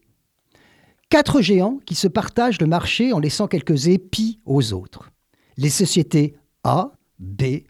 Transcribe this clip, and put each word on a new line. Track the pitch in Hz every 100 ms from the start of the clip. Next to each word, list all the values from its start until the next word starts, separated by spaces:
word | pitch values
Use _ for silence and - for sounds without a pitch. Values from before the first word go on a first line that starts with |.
| _ _ _ _ _ _ _ _ _ _ _
Quatre | 302 294 285
géants | 180 190 190 269 -
qui |
se | 170 185
partagent | 214 - - 240 190
le | 156
marché | 170 - - 247
en | 196
laissant | 147 - 202
quelques | 175 - 147 156
épis | 185 - - 220 226 -
aux | 139 110
autres. | 92 90 - - _ _ _ _ -
Les | 143
sociétés | - 156 - 151 156 147 - _ _
A, | - 139 254 - _ _
B, | 92 101 131 143